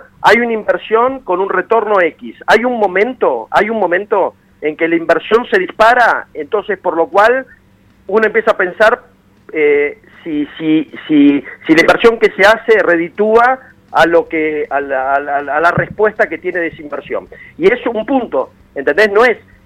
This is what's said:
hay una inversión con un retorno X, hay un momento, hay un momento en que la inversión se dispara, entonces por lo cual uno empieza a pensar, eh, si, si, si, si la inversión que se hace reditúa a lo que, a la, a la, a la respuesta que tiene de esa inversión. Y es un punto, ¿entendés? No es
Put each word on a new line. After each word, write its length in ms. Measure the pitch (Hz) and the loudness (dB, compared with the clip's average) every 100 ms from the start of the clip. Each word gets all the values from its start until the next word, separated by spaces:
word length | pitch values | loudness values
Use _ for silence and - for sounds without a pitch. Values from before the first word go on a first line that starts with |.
| - _ | -12 _
hay 160 | 180 226 | 2 2
una 160 | 233 | 0
inversión 640 | 220 196 180 - 220 254 262 | -2 -4 -4 -2 0 0 -4
con 220 | - 180 | -4 -4
un 80 | 196 | -2
retorno 500 | 185 180 226 214 202 | -4 -2 -2 0 0
X, 380 | 165 - 117 - - | 0 -4 -16 -8 0
hay 160 | 214 | 0
un 160 | 247 233 | 0 -2
momento, 680 | 202 185 233 254 180 120 107 | -2 0 -2 -2 -2 -2 -2
hay 180 | 160 214 | -2 -2
un 80 | 226 | -2
momento 580 | 180 175 208 202 139 - _ _ | -2 -2 -2 -2 -2 -6 _ _
en 160 | 151 156 | -8 -4
que 100 | 165 | -2
la 80 | 165 | 0
inversión 500 | 165 160 - 226 233 | 0 -2 0 -2 0
se 80 | 196 | -2
dispara, 680 | 175 - 220 247 220 131 - | -2 2 4 4 2 0 -6
entonces 460 | 151 143 208 190 185 | -14 -6 -6 -4 -6
por 160 | 185 160 | -4 -2
lo 120 | 165 | 0
cual 380 | 190 220 262 262 _ _ _ _ _ - | 2 2 2 -6 _ _ _ _ _ -4
uno 180 | 214 214 | 0 0
empieza 260 | 220 220 | 0 0
a 60 | 202 | 0
pensar, 460 | 185 170 151 - - _ _ _ - | -4 0 2 2 -6 _ _ _ -10
eh, 480 | 160 147 143 143 - _ - | -2 2 2 -2 -6 _ -18
si, 240 | 170 147 143 - | -8 -6 -6 -6
si, 320 | 160 156 143 165 - | 0 0 -2 -10 0
si, 360 | 151 143 143 - - - | 4 4 2 -4 -8 0
si 60 | |
la 80 | 160 | 2
inversión 360 | - - 233 233 | 4 4 2 2
que 140 | 208 | 0
se 120 | - | 2
hace 380 | 196 226 240 214 | 2 2 2 2
reditúa 760 | 170 170 170 - 214 226 247 262 - _ _ | 2 0 -2 -4 2 2 2 0 -8 _ _
a 140 | 143 165 | 0 2
lo 240 | 170 160 | 2 -2
que, 360 | 160 156 151 147 | -4 -4 -4 -4
a 100 | 139 | -6
la, 360 | 139 135 131 139 | -4 -4 -2 -4
a 40 | |
la, 180 | 143 143 | -2 -6
a 220 | 143 147 | -4 0
la 120 | 170 | 0
respuesta 580 | 180 170 - 214 208 185 | 0 -4 -2 -2 0 -4
que 80 | 156 | -4
tiene 220 | 180 175 | -6 -6
de 80 | 165 | -6
esa 140 | 151 | -8
inversión. 460 | 147 143 - 104 90 - - - | -12 -12 -10 -10 -10 -20 -20 -2
Y 80 | 180 | 0
es 200 | 240 240 | 0 -2
un 200 | 214 214 | -6 -2
punto, 460 | 269 127 139 - _ _ 143 | -2 -2 -4 -6 _ _ -6
¿entendés? 360 | 139 151 214 | -2 2 2
No 140 | 202 247 | 4 2
es 120 | 202 - _ | 0 -10 _